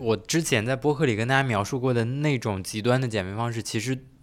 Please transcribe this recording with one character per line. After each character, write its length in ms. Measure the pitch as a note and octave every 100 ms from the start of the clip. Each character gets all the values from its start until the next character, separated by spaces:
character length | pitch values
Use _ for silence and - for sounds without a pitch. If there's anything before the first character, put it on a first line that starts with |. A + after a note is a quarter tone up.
我 160 | A#2 G#2+
之 260 | - E3
前 240 | D#3+ A#2+ A2+
在 80 |
播 200 | C3 D3
客 120 | C#3+ D3+
里 120 | G#2
跟 100 | A#2
大 80 | C3+
家 80 |
描 180 | C3+ G#2
述 160 | G#2 C3
过 160 | B2+
的 120 | A#2+ A2+
那 340 | C3+ D3+ C3+
种 240 | A2+ F#2+
极 180 | F#2 A2
端 200 | A2 B2+
的 40 | C3
减 200 | G#2+ F#2
肥 100 | G2+
方 160 | A#2
式， 100 | A#2
其 160 | - A2+
实 280 | A2+ C3 - -